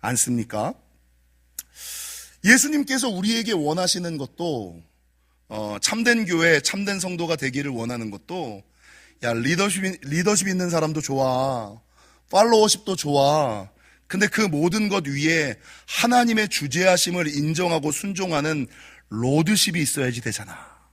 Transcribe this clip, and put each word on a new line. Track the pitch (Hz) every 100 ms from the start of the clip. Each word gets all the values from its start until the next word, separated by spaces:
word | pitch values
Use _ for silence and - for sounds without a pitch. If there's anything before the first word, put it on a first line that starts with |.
않습니까? | 104 120 - 120 110 107 127 254 _ _ _ _ _ _ _ - - - - - - - - _
예수님께서 | 185 254 285 302 - 262 247
우리에게 | 185 202 226 220
원하시는 | 196 147 160 180 185 175 160
것도, | 135 _ 170 135 95 85 85 _ _ _ _ _ _
어, | 107 107 104
참된 | - 226 233 233
교회, | 202 165 165 156
참된 | 147 196 202 196
성도가 | 180 175 170 160
되기를 | 135 131 143
원하는 | 123 113 120 110
것도, | 101 - 180 143 101 - _ - - - _
"야, | 120
리더십, | 117 120 170 202 196 190 180
리더십 | 139 160 180 208 196
있는 | 185 180
사람도 | 165 156 156
좋아. | 147 135 131 127 135 123 107 110 _ _ _ _ _
팔로워십도 | 190 226 226 214 - - 190
좋아. | 147 143 139 151 139 107 95 _ _ _ _
근데 | 185 202
그 | -
모든 | 208 147 170 208 208
것 | 196 143
위에 | 139 151 165 143 107 - - -
하나님의 | - 240 247 240 220 214
주재하심을 | - 143 147 185 180 175 175 160 147
인정하고 | 151 156 180 165 147
순종하는 | - 196 185 190 156 147 156 123 - - - _
로드십이 | 107 123 147 165 214 - 170
있어야지 | 143 - 131 120
되잖아." | 113 104 101 - - - _